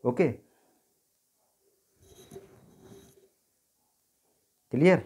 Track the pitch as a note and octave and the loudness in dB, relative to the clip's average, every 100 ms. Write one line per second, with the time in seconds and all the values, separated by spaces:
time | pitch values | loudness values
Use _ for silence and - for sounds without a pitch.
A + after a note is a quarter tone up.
0 | B2 B2 E3+ - _ _ _ _ _ _ | -4 0 -2 -2 _ _ _ _ _ _
1 | _ _ _ _ _ _ _ _ _ _ | _ _ _ _ _ _ _ _ _ _
2 | - - - - - - - - - - | -20 -20 -20 -20 -20 -20 -20 -20 -20 -20
3 | - - _ _ _ _ _ _ _ _ | -20 -20 _ _ _ _ _ _ _ _
4 | _ _ _ _ _ _ _ B2 E3+ E3 | _ _ _ _ _ _ _ 2 2 2